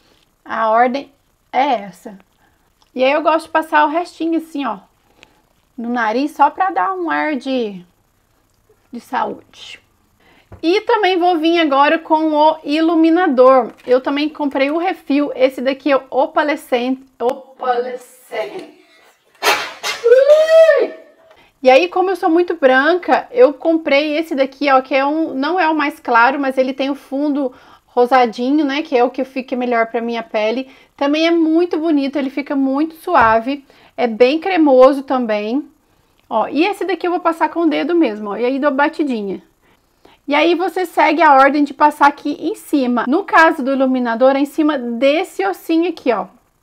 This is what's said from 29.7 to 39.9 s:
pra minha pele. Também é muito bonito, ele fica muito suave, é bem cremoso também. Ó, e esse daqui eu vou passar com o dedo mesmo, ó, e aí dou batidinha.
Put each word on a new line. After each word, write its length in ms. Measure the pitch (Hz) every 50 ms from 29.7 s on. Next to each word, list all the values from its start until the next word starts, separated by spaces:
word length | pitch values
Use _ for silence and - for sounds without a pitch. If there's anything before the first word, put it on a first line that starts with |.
| 240 226 226
pra 120 | 226 - 233
minha 220 | 233 233 233 233
pele. 480 | 226 - - 214 214 220 233 262 262 - - _ _ _ _
Também 300 | - 285 285 294 311 320
é 60 | 339
muito 460 | 339 339 320 311 320 330 359 349 415 320
bonito, 360 | 311 339 311 285 269 269 277
ele 140 | 302 262 269
fica 260 | - 294 269 - 294
muito 400 | 277 269 269 262 277 320 320 330
suave, 680 | - - 370 349 277 233 226 220 226 226 262 277 277 - _ _ _ _ _ -
é 80 | - 247
bem 340 | 240 220 208 247 254 302 320
cremoso 600 | 320 392 370 349 311 294 262 254 254 269 285 277
também. 680 | 269 - 277 254 247 220 214 208 208 214 240 294 294 - _ _ _ _ _ _ _ _ _ _ _ -
Ó, 180 | - 220 208
e 160 | - - 277 330
esse 220 | 381 381 - 370
daqui 220 | 349 381 - -
eu 40 | 359
vou 80 | 349 359
passar 300 | 349 339 320 330 330 302
com 120 | - 330
o 80 | 339 311
dedo 260 | 294 302 311 294 349
mesmo, 340 | 339 320 233 208 214 214 208
ó, 80 | 196
e 80 | 214 240
aí 140 | 247 269 269
dou 120 | 285 294
batidinha. 680 | 277 269 285 302 302 - 311 269 247 220 202 196 180 170 _ _ _ _ _ _ _ _ _ _